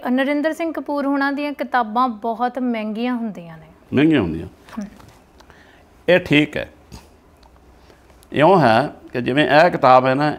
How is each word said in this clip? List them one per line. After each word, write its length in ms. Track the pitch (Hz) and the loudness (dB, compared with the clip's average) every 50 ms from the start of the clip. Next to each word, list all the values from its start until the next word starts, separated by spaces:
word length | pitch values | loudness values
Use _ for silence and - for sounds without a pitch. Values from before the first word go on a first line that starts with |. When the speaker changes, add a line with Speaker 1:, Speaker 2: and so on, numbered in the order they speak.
| - 254 | -4 -4
Speaker 1:
ਨਰਿੰਦਰ 420 | 247 262 269 277 294 294 285 320 | -2 -2 -2 -2 -2 -2 -2 -4
ਸਿੰਘ 200 | 311 - 339 330 | -4 -6 -6 -8
ਕਪੂਰ 340 | 294 320 277 - 285 285 277 | -8 -8 -8 -6 -6 -4 -4
ਹੁਣਾਂ 260 | 277 285 277 277 277 | -2 -2 -2 -2 -4
ਦੀਆਂ 200 | 277 285 294 294 | -4 -6 -6 -8
ਕਿਤਾਬਾਂ 560 | 277 - 285 247 - 247 233 214 214 247 262 254 | -8 -8 -8 -4 -4 -4 -4 -2 -2 -2 -2 -2
ਬਹੁਤ 500 | 220 208 - 226 226 202 247 247 247 269 | -4 -6 -6 -6 -4 -4 -4 -4 -4 -4
ਮਹਿੰਗੀਆਂ 560 | 254 247 233 220 214 214 208 220 240 247 254 | -4 -4 -4 -4 -6 -8 -6 -6 -6 -4 -4
ਹੁੰਦੀਆਂ 440 | 226 233 220 175 185 170 165 165 160 | -6 -6 -8 -10 -12 -16 -18 -20 -20
ਨੇ। 80 | - - - _ _ - 113 | -20 -20 -20 _ _ -4 0
Speaker 2:
ਮਹਿੰਗੀਆਂ 260 | 123 151 160 156 127 | 2 2 4 2 2
ਹੁੰਦੀਆਂ। 260 | 95 82 80 80 87 | 0 -2 -4 -8 -10
Speaker 1:
ਹਮ। 380 | - - _ _ - - 220 202 - - - - - - _ _ _ _ _ _ - - - _ _ _ _ _ _ _ _ _ - | -12 -16 _ _ -18 -14 -14 -14 -14 -16 -20 -20 -20 -20 _ _ _ _ _ _ -20 -20 -20 _ _ _ _ _ _ _ _ _ 2
Speaker 2:
ਇਹ 120 | 175 180 | 2 2
ਠੀਕ 360 | 175 - 143 147 151 - - | 2 2 2 2 2 0 -2
ਹੈ। 140 | - - - - _ _ _ - - - _ _ _ _ _ _ _ _ _ _ _ _ _ _ _ _ _ _ _ _ _ _ _ _ - | -8 -10 -10 -14 _ _ _ -20 -20 -20 _ _ _ _ _ _ _ _ _ _ _ _ _ _ _ _ _ _ _ _ _ _ _ _ -6
ਇਉਂ 280 | - - 147 175 196 180 | 0 4 4 6 6 6
ਹੈ 340 | 143 117 110 117 147 147 - - - - | 6 4 4 2 0 -2 -6 -14 -16 -12
ਕਿ 80 | - 127 | -8 -6
ਜਿਵੇਂ 280 | 123 127 127 147 151 - | -4 -2 0 0 2 4
ਇਹ 220 | 139 151 - 180 | 4 4 4 4
ਕਿਤਾਬ 360 | 160 - - 127 127 127 127 | 2 2 4 6 6 6 4
ਹੈ 80 | 131 131 | 2 0
ਨਾ, 220 | 139 151 151 - | 0 -2 -2 -4